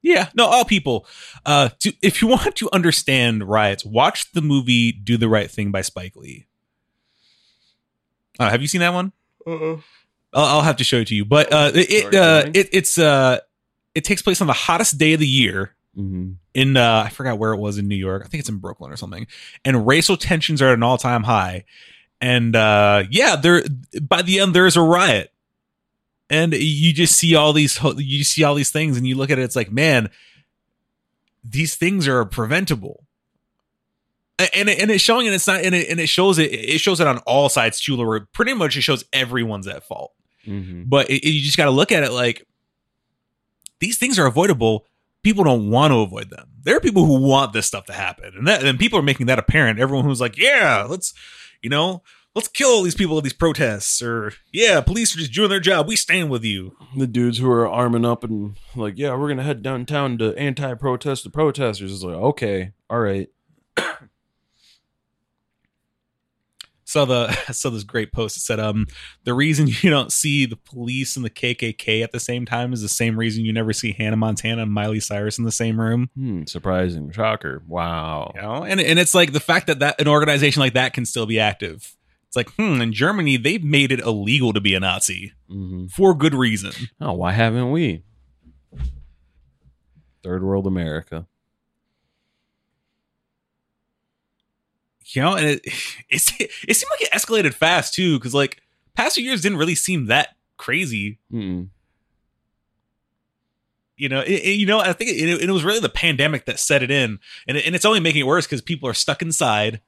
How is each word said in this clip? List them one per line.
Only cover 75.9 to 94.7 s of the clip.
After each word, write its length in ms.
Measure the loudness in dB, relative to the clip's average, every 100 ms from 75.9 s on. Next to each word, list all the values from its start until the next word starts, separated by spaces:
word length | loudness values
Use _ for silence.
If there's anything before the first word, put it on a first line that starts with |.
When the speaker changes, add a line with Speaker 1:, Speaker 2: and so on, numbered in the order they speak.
| 0 -2 -6
Speaker 2:
Hmm, 280 | -6 -6 -8
surprising. 680 | -8 -2 -2 -2 -4 -10
Shocker. 520 | -4 -4 -4 -8 -12 -10
Wow. 640 | -6 -6 -6 -6 -8 -10 -12
Speaker 1:
You 60 |
know? 220 | -10 -10
And, 160 | -6 -2
and 200 | 0 2
it's 160 | 4 4
like 180 | 2
the 60 | 0
fact 280 | 0 -2 0
that, 120 | -2
that 200 | -2 0
an 80 | 2
organization 520 | 4 4 2 2 2
like 140 | 0 2
that 180 | -2
can 120 | -4 -6
still 200 | -6 -2
be 140 | 0
active. 560 | 0 -2 -10 -12 -20 _ _ _ _
It's 80 | -6
like, 140 | -6
hmm, 280 | -4 0 0
in 120 | 0
Germany, 440 | 0 0 0 0 0
they've 260 | 0 -2
made 280 | 0 2 2
it 80 | 0
illegal 520 | -2 -4 -2 0 0
to 80 | 0
be 140 | 0 0
a 40 |
Nazi 540 | -2 -2 -4 -6 -14 _ _
Speaker 2:
Mm-hmm. 380 | -12 -10 -10 -10
Speaker 1:
for 260 | 2 2 4
good 180 | 2 2
reason. 360 | 0 0 -6 -12 -14 _
Speaker 2:
Oh, 120 | -8
why 180 | -4 -2
haven't 380 | 0 0 0 -2
we? 320 | 0 -2 -4 _ _ _ _ _ _ _ -10 -10 -10 -20 _ _ _ _ _ _ _ _ _ _ _
Third 200 | -8 -4
world 220 | -2 -2 -2
America. 600 | -2 -4 -6 -10 -14 -16 _ _ _ _ _ _ _ _ _ _ _ _ _ _ _ _ _ _ _ _ _ _ _ _ _ _ _ _ _ _ _ _ _ _